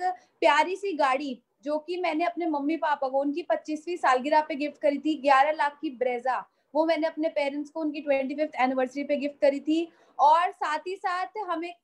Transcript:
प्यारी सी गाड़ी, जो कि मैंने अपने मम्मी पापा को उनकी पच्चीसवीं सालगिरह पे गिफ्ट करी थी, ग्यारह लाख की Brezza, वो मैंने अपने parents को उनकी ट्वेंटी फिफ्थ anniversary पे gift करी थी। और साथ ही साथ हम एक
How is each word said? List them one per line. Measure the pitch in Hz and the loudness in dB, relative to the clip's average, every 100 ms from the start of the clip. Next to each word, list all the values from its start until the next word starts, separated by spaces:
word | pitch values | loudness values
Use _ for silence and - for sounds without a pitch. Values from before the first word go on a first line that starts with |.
| 370 359 _ _ | -6 -6 _ _
प्यारी | 320 294 311 381 | 4 6 2 -2
सी | 403 | -4
गाड़ी, | 302 269 269 285 240 _ _ | 0 2 0 -2 -10 _ _
जो | 247 302 | -6 -6
कि | 302 359 | -4 -4
मैंने | 339 311 | -2 0
अपने | 339 320 349 | -2 -2 -2
मम्मी | 285 285 320 | -2 -2 -2
पापा | 320 294 262 | -2 -2 0
को | 269 | 0
उनकी | 285 302 | 0 -4
पच्चीसवीं | - 320 - 302 339 349 | -2 -4 -2 -8 -6 -2
सालगिरह | 294 254 269 311 | 2 2 4 2
पे | 311 285 | 2 -4
गिफ्ट | 294 - | -6 0
करी | 294 285 | 0 0
थी, | 311 285 | -2 0
ग्यारह | 277 269 294 | 4 6 4
लाख | 311 294 | 2 -2
की | 285 311 240 | -2 -10 -4
Brezza, | 247 240 254 226 - _ _ 285 | -2 -2 -2 -4 -6 _ _ 0
वो | 330 | 2
मैंने | 311 311 | 2 0
अपने | 311 311 | -2 -4
parents | 311 277 294 285 | -2 -2 -4 -8
को | 330 | -6
उनकी | 311 302 | -6 -4
ट्वेंटी | 294 269 269 285 | -2 0 0 -4
फिफ्थ | 302 240 | -4 0
anniversary | 262 262 254 285 | 0 0 -2 -4
पे | 285 285 | -4 -2
gift | 285 - | -2 0
करी | 285 285 | 0 0
थी। | 302 320 330 _ _ - | -2 -2 -2 _ _ 2
और | 277 330 370 | 4 6 2
साथ | - 330 302 | -2 -4 -4
ही | 349 381 | -6 -6
साथ | 381 359 370 427 | -4 -4 -6 -6
हम | 359 330 349 | -6 -6 -6
एक | 349 | -12